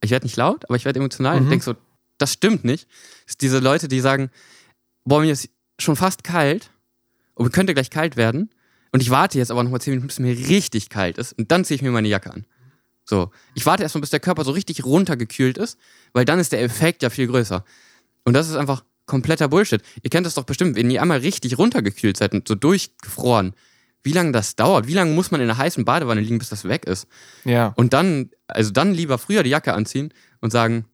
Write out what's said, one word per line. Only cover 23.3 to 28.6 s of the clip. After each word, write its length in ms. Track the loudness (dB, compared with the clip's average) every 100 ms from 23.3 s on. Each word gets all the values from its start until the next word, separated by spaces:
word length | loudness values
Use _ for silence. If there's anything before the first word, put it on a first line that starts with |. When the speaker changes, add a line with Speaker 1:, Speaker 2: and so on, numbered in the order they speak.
| 2 0 -6 _ _ _ _
Speaker 1:
wie 100 | -2
lange 180 | 0 2
das 240 | 0 -2 0
dauert, 320 | 2 4 2
wie 60 |
lange 180 | 0 2
muss 180 | 0 0
man 100 | 0
in 80 | 0
einer 80 | 0
heißen 260 | -2 0
Badewanne 380 | 0 0 0 -2
liegen, 180 | 0 -2
bis 80 | -4
das 160 | -8
weg 220 | -4 -4 -2
ist? 220 | -8 -8 _ -20 -12
Speaker 2:
Ja. 300 | 0 2 2 2
Speaker 1:
Und 160 | 2
dann, 380 | 4 2 0 -4 _ _
also 240 | -2